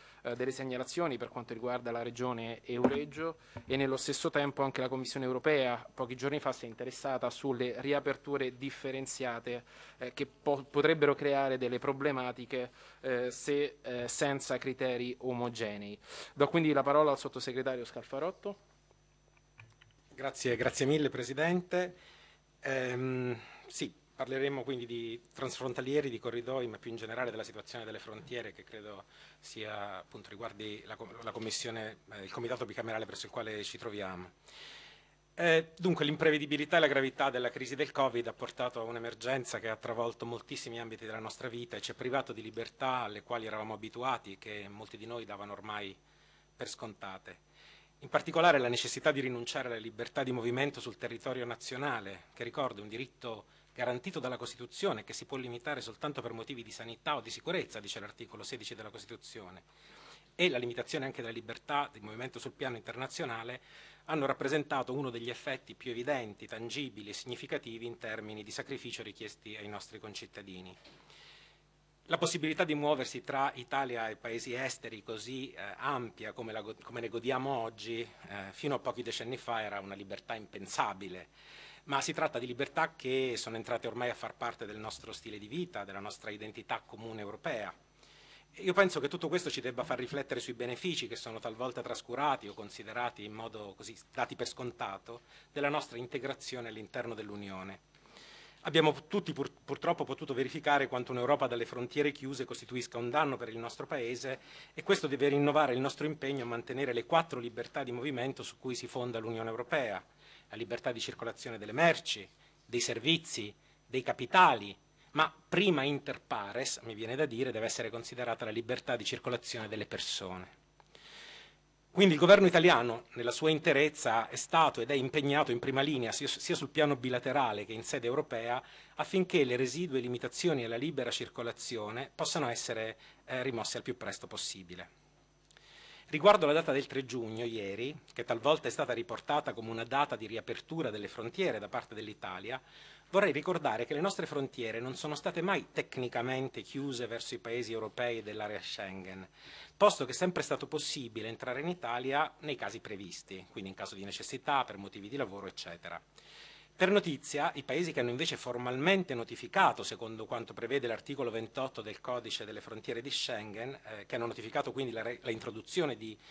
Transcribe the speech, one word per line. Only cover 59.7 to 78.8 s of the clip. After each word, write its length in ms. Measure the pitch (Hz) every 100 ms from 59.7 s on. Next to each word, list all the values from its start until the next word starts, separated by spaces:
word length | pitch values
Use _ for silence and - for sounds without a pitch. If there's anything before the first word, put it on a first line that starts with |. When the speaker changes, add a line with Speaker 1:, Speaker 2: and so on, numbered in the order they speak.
| - - - - - -
Speaker 2:
e 160 | - 175
la 80 | 123
limitazione 480 | 120 120 - 156 135
anche 160 | -
della 100 | 117
libertà 600 | 117 107 117 - 143 139
di 60 | 110
movimento 400 | 104 110 127 120
sul 140 | 139
piano 220 | - 135 117
internazionale, 840 | - 120 131 - 147 113 117 123 - - - - -
hanno 200 | 156 139
rappresentato 680 | - 139 151 139 139 127
uno 180 | 131 135
degli 180 | 117 117
effetti 460 | 117 - 131 - 110
più 160 | 127
evidenti, 560 | 117 123 139 110 101 107
tangibili 640 | 113 117 127 135 104 101
e 20 |
significativi 720 | 101 - 120 139 147 123 113 117
in 140 | 117
termini 440 | 113 110 107 107
di 80 | 104
sacrificio 520 | 120 131 131 120 113
richiesti 520 | 107 95 107 - 107 107
ai 120 | 104
nostri 320 | 104 - 107
concittadini. 760 | 107 98 95 104 101 90 92 90 - - - - - - - - _ _ _ _ -
La 120 | 165
possibilità 480 | 165 170 156 156 175
di 100 | 147
muoversi 480 | 147 147 123 123
tra 300 | - 139 139 131
Italia 540 | 120 139 131 120 110
e 80 | 107
paesi 360 | 120 117 127
esteri 480 | 123 131 - 117 110
così, 500 | - 110 110 131 131
eh, 100 | - 101 95
ampia 560 | 131 135 117 - 107
come 180 | 104 113
la 80 | 110
go-, 160 | 104 110
come 160 | - 117
ne 80 | 113
godiamo 520 | 113 117 127 135 135
oggi, 420 | 113 110 107 113
eh, 500 | 113 - - 101 98
fino 240 | - 147
a 40 |
pochi 220 | 131